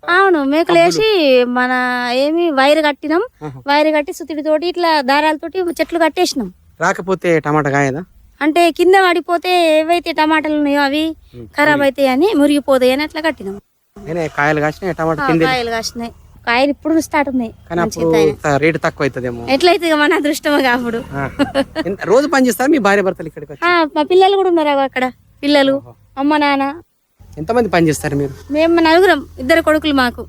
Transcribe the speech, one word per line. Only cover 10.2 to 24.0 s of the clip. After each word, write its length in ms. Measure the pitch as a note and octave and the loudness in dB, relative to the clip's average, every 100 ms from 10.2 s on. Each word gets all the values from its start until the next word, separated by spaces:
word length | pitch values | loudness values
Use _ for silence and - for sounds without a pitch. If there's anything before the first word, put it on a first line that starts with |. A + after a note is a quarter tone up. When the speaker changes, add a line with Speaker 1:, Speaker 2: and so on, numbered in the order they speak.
| D#4 D#4 D4+ D4+ | 0 0 0 -2
Speaker 1:
ఉన్నాయో 260 | D4 C#4+ | 0 0
అవి 340 | C#4 D4 D#4+ D#4 - A#2+ | 0 -2 -4 -6 -18 -20
Speaker 2:
ఉమ్. 120 | - | -12
Speaker 1:
ఖరాబ్ 340 | - D4+ C#4+ | -2 0 2
అవుతాయి 260 | C#4 C4 C4+ | 0 0 0
అని, 260 | B3+ F#4 F4+ | 2 2 2
మురిగిపోతాయి 560 | D4 C#4+ C#4+ C4 B3+ | 2 2 0 2 2
అని 120 | C4+ | 0
అట్లా 180 | D4+ D#4+ | -4 -4
కట్టినాం. 340 | D#4+ C#4+ F#3+ G3+ _ _ _ - | -4 -6 -10 -12 _ _ _ -20
Speaker 2:
నేనే 300 | G3+ E3+ D#3 | -10 -6 -6
కాయలు 320 | - D3 D3+ | -2 0 0
కాసినాయి, 360 | D3+ - G3 D#3+ | -2 -4 -8 -4
టమాటా 280 | D#3+ D#3 | -4 -2
Speaker 1:
ఆ, 40 | C#4 | 0
Speaker 2:
కింద 140 | E3 | 0
Speaker 1:
కాయలు 280 | E3 B3+ A#3 | 2 0 -4
కాసినాయి, 420 | A3+ A3 A#3+ A#3 - - - - | -6 -8 -10 -14 -14 -20 -12 -4
కాయలు 240 | A#3 C#4 | 0 0
ఇప్పుడు 300 | C#4 D#4 D#4+ | -2 -2 -2
స్టార్ట్ 300 | C#4 D#4 C#4 | 0 -2 0
ఉన్నాయి, 220 | B3+ A3+ - - | -2 -4 -10 -8
Speaker 2:
కానీ 120 | E3+ | -4
Speaker 1:
మంచిగా 240 | E3+ - E3 | -4 -2 0
Speaker 2:
అప్పుడు 140 | D#3+ | 2
Speaker 1:
అవుతాయి. 120 | D#3 C#3 | 2 0
Speaker 2:
త-, 180 | D#3 C#3 | -2 0
రేటు 160 | D#3 D#3 | 0 0
తక్కువ 280 | E3 - C#3+ | -4 -2 -4
అవుతుందేమో. 420 | B2 B2 A#2+ A#2+ | -4 -8 -8 -4
Speaker 1:
ఎట్లయితే 380 | C4+ F4 E4+ E4+ | 2 4 2 0
ఇక 60 | |
మన 200 | D4+ D4 | 0 2
అదృష్టమో 480 | D#4+ D4 D4+ D#4 C#4+ | 2 0 -2 -2 0
కాపుడు. 420 | C4 B3 A#3+ A3+ - | 0 0 -2 -6 -8
Speaker 2:
ఆ. 180 | - A#3 - C#4 C4+ C4+ - F#3 | -8 -8 -4 -4 -2 -4 -6 -6
ఎంత, 120 | G3 | -6
రోజు 240 | E3+ A3+ D4 | 2 2 2
పని 200 | C#4 B3+ | 2 2
చేస్తారా 200 | G#3+ C4 | 0 2
మీ 100 | D#4 | 2
భార్య 240 | G3+ G3+ | 2 2
భర్తలు 260 | F#3+ F3+ D#3+ | 0 -4 -12
ఇక్కడికి 240 | D#3 D3+ | -14 -16
వచ్చి? 160 | D3 E4+ | -6 0
Speaker 1:
ఆ, 160 | F4 | 2
మా 200 | D#4 D#4+ | 0 -2